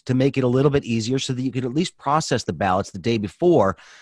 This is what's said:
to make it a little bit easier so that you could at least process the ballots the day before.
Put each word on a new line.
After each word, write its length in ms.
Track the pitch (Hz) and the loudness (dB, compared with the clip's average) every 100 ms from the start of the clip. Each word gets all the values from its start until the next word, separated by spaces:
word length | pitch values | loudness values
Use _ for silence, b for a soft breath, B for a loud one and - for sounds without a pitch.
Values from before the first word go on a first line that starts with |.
| - | -2
to 80 | |
make 240 | 131 135 135 | 0 2 2
it 60 | |
a 40 | 127 | 2
little 220 | 127 143 | 2 2
bit 120 | 139 | 2
easier 360 | 135 113 110 135 | 0 -4 -2 -2
so 160 | - | -4
that 80 | 127 | -4
you 100 | 131 | -4
could 140 | 123 127 | -4 -4
at 80 | |
least 240 | 135 175 - | -2 -4 -6
process 460 | - 151 - 120 | -2 -2 0 -2
the 100 | - | -4
ballots 360 | 85 98 92 98 | -2 0 0 -2
the 80 | 95 | -6
day 200 | 98 117 | -2 -2
before. 580 | 101 - 175 156 98 B B B | -4 0 4 4 4 B B B